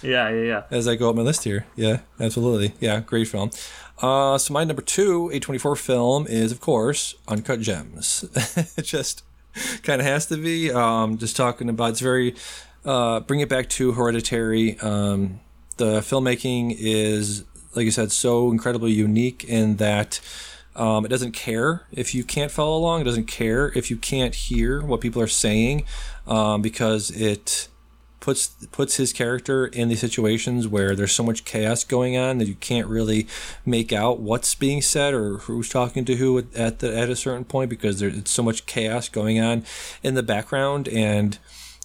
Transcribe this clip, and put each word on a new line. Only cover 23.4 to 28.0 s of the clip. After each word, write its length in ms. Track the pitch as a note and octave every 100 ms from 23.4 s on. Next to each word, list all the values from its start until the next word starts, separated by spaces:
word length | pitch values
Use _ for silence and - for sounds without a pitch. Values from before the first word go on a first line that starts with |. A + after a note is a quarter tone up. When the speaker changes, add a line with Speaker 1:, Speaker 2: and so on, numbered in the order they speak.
| A2+ A#2 C#3+ B2+
Speaker 2:
if 140 | -
you 60 | A#2
can't 380 | - C3+ B2+
hear 480 | - - A#2+ A#2 C#3
what 160 | D3 A#2
people 220 | B2 A#2
are 40 | A2
saying, 560 | - A2+ G#2+ A#2 D3 - - - - -
um, 360 | A2 G#2+ G#2+
because 480 | G#2+ - A2+ A2 G#2
it 580 | F#2+ A2 G#2 - - - - - -